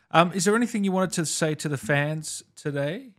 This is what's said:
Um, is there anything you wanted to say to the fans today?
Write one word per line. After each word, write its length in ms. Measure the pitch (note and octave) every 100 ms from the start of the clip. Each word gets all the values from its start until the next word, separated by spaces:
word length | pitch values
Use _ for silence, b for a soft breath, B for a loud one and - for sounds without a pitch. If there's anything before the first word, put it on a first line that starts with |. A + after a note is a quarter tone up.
| b
Um, 220 | D#3+ F3
is 120 | F#3
there 120 | F#3 A3
anything 280 | A#3+ A3
you 80 | G3
wanted 200 | F#3 F3+
to 140 | F#3 D3+
say 280 | - D#3+ D3+
to 120 | D#3
the 100 | C#3+
fans 640 | - C#3+ D3 D#3 D3+ - - -
today? 540 | D3+ C#3+ C#3+ G3 C4